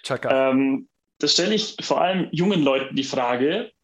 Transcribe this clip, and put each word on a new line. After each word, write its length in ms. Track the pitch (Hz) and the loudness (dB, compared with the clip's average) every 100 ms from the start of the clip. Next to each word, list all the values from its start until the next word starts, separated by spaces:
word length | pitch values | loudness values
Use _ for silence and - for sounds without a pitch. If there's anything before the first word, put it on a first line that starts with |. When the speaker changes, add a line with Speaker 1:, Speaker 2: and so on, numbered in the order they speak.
Speaker 1:
Chaka. 480 | - 127 135 135 135 | -6 -4 0 2 4
Speaker 2:
Ähm, 380 | 131 135 135 - _ _ - | 4 2 -2 -6 _ _ -4
das 120 | 147 | 0
stelle 220 | - 180 | 2 2
ich 220 | 214 - - | 0 -2 -8
vor 220 | - 143 | -4 0
allem 260 | 170 190 160 | 0 0 -2
jungen 300 | 156 180 190 | -2 0 2
Leuten 340 | 139 135 135 123 | 2 2 -2 -4
die 80 | |
Frage. 680 | 135 135 123 123 139 190 247 - | -4 -2 0 0 0 0 -4 -12